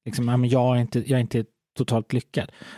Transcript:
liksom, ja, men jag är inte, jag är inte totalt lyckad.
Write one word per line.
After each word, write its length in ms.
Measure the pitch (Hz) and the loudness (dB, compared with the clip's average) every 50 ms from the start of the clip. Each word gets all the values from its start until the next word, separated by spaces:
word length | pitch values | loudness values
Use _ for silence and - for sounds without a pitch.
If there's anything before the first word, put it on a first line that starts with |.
| - | -14
liksom, 220 | 113 101 127 120 | -10 -6 -4 -2
ja, 100 | 120 123 | 0 2
men 120 | 123 123 117 | 2 2 4
jag 280 | 131 127 120 127 127 | 4 4 4 4 2
är 40 | 123 | 2
inte, 180 | 117 113 - 120 | 0 0 -2 -2
jag 180 | 107 135 135 | 0 0 0
är 40 | 127 | 0
inte 240 | 120 - - 117 110 - _ _ _ _ - | 0 0 0 -2 -2 -4 _ _ _ _ -6
totalt 360 | - 127 - 117 113 - - - | -4 -2 0 0 0 0 0 -4
lyckad. 380 | 135 - _ - - - - - - - - - | -4 -4 _ -6 -6 -6 -6 -10 -20 -20 -20 -10